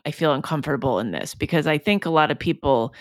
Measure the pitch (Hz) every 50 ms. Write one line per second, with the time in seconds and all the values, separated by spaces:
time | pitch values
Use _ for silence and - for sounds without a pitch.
0 | - 151 151 - 165 156 139 131 - - 160 147 135 147 139 123 139 135 113 92
1 | 113 104 85 62 - - - - - - 170 156 147 156 156 156 - 214 208 196
2 | - 170 160 156 151 - 143 - - 170 151 - - 139 131 117 113 - - -